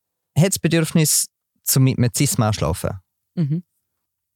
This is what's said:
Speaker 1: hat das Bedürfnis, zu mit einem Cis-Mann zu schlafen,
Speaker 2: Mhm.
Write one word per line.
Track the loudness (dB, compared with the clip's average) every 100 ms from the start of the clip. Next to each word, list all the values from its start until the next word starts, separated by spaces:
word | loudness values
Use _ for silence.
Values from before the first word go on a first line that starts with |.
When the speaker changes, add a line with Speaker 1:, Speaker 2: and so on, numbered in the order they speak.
| _ _ _ 0
Speaker 1:
hat | 0
das | 0
Bedürfnis, | 0 0 2 2 2 0 -4 _ _ _
zu | -2 2
mit | 2 2
einem | 0 0
Cis-Mann | -2 0 0
zu | 0
schlafen, | -2 -4 -6 -8 -14 _ _ -4
Speaker 2:
Mhm. | -2 -4 -6 _ _ _ _ _ _